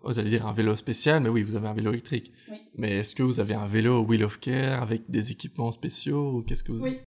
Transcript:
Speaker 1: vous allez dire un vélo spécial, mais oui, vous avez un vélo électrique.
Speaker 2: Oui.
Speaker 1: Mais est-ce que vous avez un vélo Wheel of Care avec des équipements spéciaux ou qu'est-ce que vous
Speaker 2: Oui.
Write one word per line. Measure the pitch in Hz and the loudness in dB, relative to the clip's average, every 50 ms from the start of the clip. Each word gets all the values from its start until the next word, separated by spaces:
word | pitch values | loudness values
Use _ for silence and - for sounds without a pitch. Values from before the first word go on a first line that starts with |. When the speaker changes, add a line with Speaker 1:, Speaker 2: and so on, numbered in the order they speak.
| - | -6
Speaker 1:
vous | - 120 113 | -4 -2 0
allez | 107 104 | 2 2
dire | 113 117 110 | 2 0 0
un | 107 | 0
vélo | 101 113 110 107 107 | 0 2 2 2 2
spécial, | 104 - - 117 - - 147 156 156 131 | 0 -2 -4 -4 2 4 4 4 4 4
mais | 113 | 2
oui, | 117 113 104 | 2 2 0
vous | 107 107 | 0 -2
avez | 110 107 | -4 -4
un | 110 107 | -4 -4
vélo | 110 107 107 | -2 0 0
électrique. | 110 117 - - - - - - - - - - | -2 -2 -4 -6 -6 -6 -6 -10 -18 -20 -18 -18
Speaker 2:
Oui. | 214 - - _ - | -18 -18 -18 _ -8
Speaker 1:
Mais | - 107 107 98 | -6 -2 -2 0
est-ce | 98 107 - - | 0 -2 -2 -2
que | - 131 | 0 0
vous | 131 120 110 | 2 2 0
avez | 101 104 104 | 0 0 -2
un | 104 104 | -2 -2
vélo | 101 104 110 113 127 123 120 110 | 0 2 2 4 4 4 4 4
Wheel | 107 117 110 107 | 4 4 4 4
of | 104 104 - | 2 -2 -4
Care | - 131 127 135 135 131 135 123 | -4 -2 0 0 0 0 0 -2
avec | 120 107 113 113 - - | -2 -2 -2 -2 -2 -2
des | 135 113 104 117 | -2 -2 -2 -2
équipements | 113 - - - - - 117 117 | -6 -10 -10 -10 -6 -4 -4 -4
spéciaux | 117 - - - - - - 143 143 147 143 139 131 | -4 -4 -6 -4 -4 -2 -2 -2 -2 0 0 -2 -2
ou | 120 113 | -2 -2
qu'est-ce | - - - - | 0 -2 0 0
que | - 113 | -2 -4
vous | 113 | -4
Speaker 2:
Oui. | - 262 262 262 - - _ | -4 -4 -4 -6 -10 -18 _